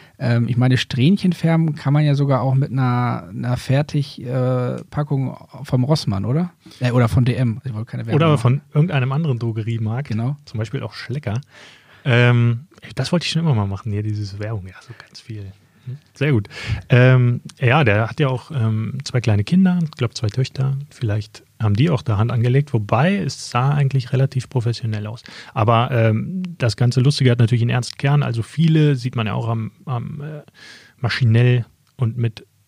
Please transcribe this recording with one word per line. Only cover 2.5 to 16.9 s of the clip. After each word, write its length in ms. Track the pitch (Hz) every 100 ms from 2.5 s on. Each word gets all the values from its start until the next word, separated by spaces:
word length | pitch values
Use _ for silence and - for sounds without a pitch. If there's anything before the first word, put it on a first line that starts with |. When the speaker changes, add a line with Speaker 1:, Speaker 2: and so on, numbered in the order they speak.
Speaker 1:
mit 160 | 135 -
einer, 540 | 131 127 123 123 120 87
einer 280 | 107 120 123
Fertig-, 680 | - 135 147 147 135 -
äh, 600 | 123 131 127 127 123 123 -
Packung 480 | - 147 139 131 - - 131
vom 180 | - 127
Rossmann, 420 | 127 156 - 98
oder? 280 | 101 151 175 - - -
Äh, 140 | 123
oder 160 | 123 113
von 160 | 139
D 100 | 123
M. 260 | 117 123 104
Ich 100 | 131
wollte 160 | 110 113
keine 160 | 123 117
Werbung 80 |
Speaker 2:
Oder 140 | 147 165
Speaker 1:
machen. 100 | 147
Speaker 2:
von 220 | 120 139 -
irgendeinem 380 | 147 170 143 127
anderen 300 | 135 143 117
Drogeriemarkt. 680 | 117 113 110 113 107 117 143
Speaker 1:
Genau. 280 | 110 123 147
Speaker 2:
Zum 140 | - 107
Beispiel 260 | 110 139
auch 100 | 110
Schlecker. 460 | - - 131 - 113 - - - - _ -
Ähm, 640 | 147 120 123 120 120 117 151 - -
das 160 | - 131
wollte 140 | 175
ich 80 | -
schon 100 | 160
immer 120 | 165
mal 120 | 113 98
machen, 240 | 98 107
hier 120 | 104
dieses 360 | 107 104 101 101
Werbung, 300 | 107 110 92
ja, 60 | -
so 120 | - -
ganz 220 | - -
viel. 260 | - 104 98 - _ _ 123 139 _
Sehr 180 | - 147
gut. 160 | 120 98 - - -
Ähm, 540 | -